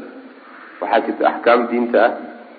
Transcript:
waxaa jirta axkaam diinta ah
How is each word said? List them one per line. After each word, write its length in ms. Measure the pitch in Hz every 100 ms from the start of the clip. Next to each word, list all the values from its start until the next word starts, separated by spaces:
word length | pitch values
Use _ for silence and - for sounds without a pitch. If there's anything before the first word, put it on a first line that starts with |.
| - - - - - - - -
waxaa 240 | 87 113
jirta 200 | 113 104 -
axkaam 340 | - 117 120 117
diinta 320 | 120 117 110
ah 120 | 120 - - - -